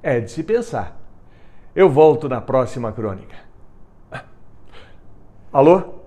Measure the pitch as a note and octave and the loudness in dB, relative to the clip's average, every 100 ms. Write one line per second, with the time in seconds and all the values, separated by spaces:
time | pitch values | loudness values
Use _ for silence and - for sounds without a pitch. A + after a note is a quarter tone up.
0 | E3 A#2+ G#2 - D#3 A3+ A#3 C3 - - | -2 -2 -4 -8 -2 -2 -2 -8 -8 -12
1 | - - - - - - - - F#3 C#3 | -16 -18 -20 -20 -20 -20 -8 2 4 6
2 | D#3 C3+ C#3+ A#2+ G#2 B2+ B2 B2+ A#2 G#2 | 6 4 -2 -6 -2 -2 0 -4 -6 -6
3 | G#2+ F#2+ - - - - - - - - | -6 -8 -14 -20 -20 -20 -20 -20 -20 -20
4 | - - - - - - - - - - | -18 -18 -18 -20 -20 -18 -18 -20 -20 -20
5 | - - - - - C#3 C#3+ F#3 - - | -20 -20 -20 -20 -4 4 6 6 2 -14